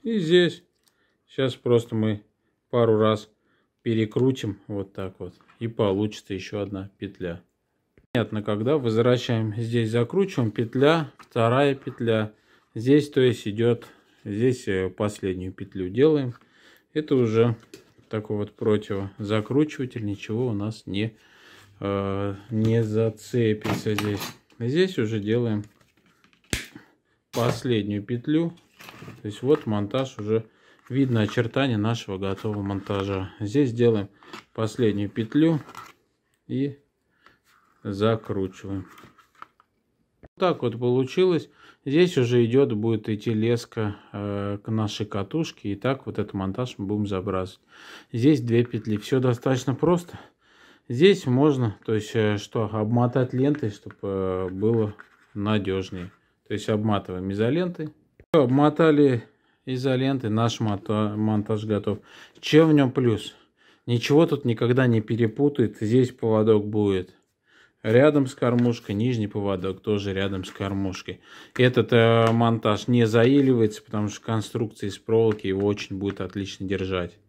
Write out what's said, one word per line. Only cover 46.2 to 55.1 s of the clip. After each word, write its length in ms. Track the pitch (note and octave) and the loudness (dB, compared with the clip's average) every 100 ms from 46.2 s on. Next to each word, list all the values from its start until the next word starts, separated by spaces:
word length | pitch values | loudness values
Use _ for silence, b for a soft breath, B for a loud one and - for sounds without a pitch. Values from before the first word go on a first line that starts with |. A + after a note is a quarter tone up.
| G2+ | -6
монтаж 420 | G2+ F#2+ F#2+ B2 - | -4 -6 -4 -8 -8
мы 80 | G2 | -6
будем 220 | G#2 G2+ | -4 -2
забрасывать. 580 | F#2+ G2 F#2+ F#2+ - _ B B B B | -4 -4 -4 -6 -12 _ B B B B
Здесь 280 | A#2+ B2+ D3 | 0 2 2
две 220 | A#2 A#2 | 2 0
петли. 340 | A#2+ A#2 A2 G#2 | 0 -4 -4 -6
Всё 220 | - C3 | -2 0
достаточно 540 | B2+ A#2+ C3+ C3 - | 0 0 0 -2 -2
просто. 460 | B2+ D#3 F3 F3 - - _ b b b b _ | 0 2 0 -2 -20 -20 _ b b b b _
Здесь 380 | A#2+ F#3 G3 C3+ | 4 4 4 2
можно, 520 | B2+ D3+ C3 A#2 F#2 - | 4 4 4 0 -4 -4
то 100 | G#2+ | -4
есть, 160 | G#2 | -2
э, 240 | A#2 G#2+ G#2 | 0 0 0
что, 320 | - A#2+ G#2+ | -4 -4 -4
обмотать 600 | A2 G#2+ A#2+ A#2+ C3+ B2+ | -2 0 2 2 0 -2
лентой, 380 | B2+ C3+ D3 A2 | 0 0 0 -6
чтобы, 240 | - G#2 - | -8 -20 -10
э, 460 | G2+ F#2+ F#2+ F#2 F#2 | -6 -4 -2 -4 -6
было 440 | F#2+ G#2+ A#2 G#2 - - | -2 0 2 -2 -6 -20